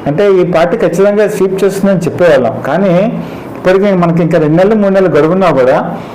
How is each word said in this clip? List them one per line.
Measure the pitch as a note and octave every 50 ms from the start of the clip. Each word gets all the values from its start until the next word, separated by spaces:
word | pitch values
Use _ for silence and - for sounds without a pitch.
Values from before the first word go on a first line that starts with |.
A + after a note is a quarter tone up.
| -
అంటే | C#3+ D3 G#3 G#3 G3+ F#3+
ఈ | F3+ F3+ E3
పార్టీ | E3+ D#3+ E3+ C4 B3
ఖచ్చితంగా | A3+ G#3 E3+ E3 F3 G3 G3+ G#3 G#3 G#3+
స్వీప్ | F#3 - - F#3 F#3+ F#3+ F#3+ G3+
చేస్తుందని | G3 F#3+ - - G3 G3 E3+
చెప్పేవాళ్ళం. | - D3 - - F3+ E3+ - C3 B2 A2+ A#2 - -
కానీ | B2+ C#3+ F3+ G3+ F#3+ E3+ F3+ G3+ A#3+ - - - - - - - - -
ఇప్పటికీ | - - F3+ F#3 G3 G3+ G#3
మనకి | G3 F3+ F3 E3+ E3 E3+
ఇంకా | F3 D#3 F3 E3
రెండు | D#3 D3 D#3
నెలలు, | F3 F#3+ G3+ A3+
మూడు | G#3+ G3+ G3 F#3+
నెలలు | G3 F#3+ F3
గడువున్నా | D3+ D3+ D#3 D#3+ F3+ F#3+ G3 E3+
కూడా | D3 C3+ B2 B2+ C#3+ F3 - - - - - -